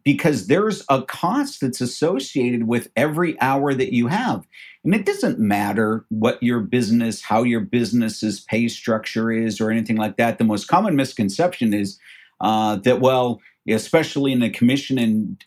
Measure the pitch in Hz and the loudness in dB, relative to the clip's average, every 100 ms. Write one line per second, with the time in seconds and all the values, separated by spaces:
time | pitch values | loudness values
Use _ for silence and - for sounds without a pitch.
0 | - 139 165 143 90 165 214 202 - 135 | 0 2 2 0 2 2 2 -2 0 -2
1 | 131 - 170 262 277 - 131 - 123 - | -2 -4 -2 -2 -4 -4 -6 -4 -6 -2
2 | 156 135 131 139 123 120 113 120 - - | 0 0 -2 -2 0 0 0 -2 -2 -2
3 | 147 156 175 - 127 139 143 131 131 123 | 0 0 -2 0 0 2 0 0 0 0
4 | 120 202 247 101 - - - - 147 214 | 0 0 -2 -4 -8 -20 -20 -6 0 0
5 | - 403 254 - 107 101 104 104 107 110 | 0 0 -2 0 0 2 0 0 0 -2
6 | - 110 117 - 120 120 95 123 107 117 | -4 0 0 0 0 0 0 0 2 2
7 | 117 101 - 110 123 117 98 120 110 120 | 0 -4 -2 0 2 0 0 0 2 0
8 | 113 107 107 98 - 113 117 - - 110 | 0 -2 -4 -4 -4 -2 0 -2 -2 -2
9 | - 113 113 113 113 101 110 113 104 110 | -2 -4 -2 0 -2 -2 0 0 0 -2
10 | 107 95 117 107 113 104 - 175 214 143 | -2 0 0 2 2 0 2 2 2 0
11 | 135 - 101 98 175 - 113 104 98 - | 0 -2 -2 0 -2 0 0 0 -2 -8
12 | - - - - 104 110 107 101 123 123 | -20 -20 -20 -6 0 0 0 0 2 4
13 | 127 127 123 113 _ _ - 110 - 165 | 4 2 0 -2 _ _ -2 -2 2 0
14 | 151 147 139 127 113 101 120 139 - 131 | 2 0 0 2 0 2 2 2 0 0
15 | 113 110 95 98 | 2 0 -2 -8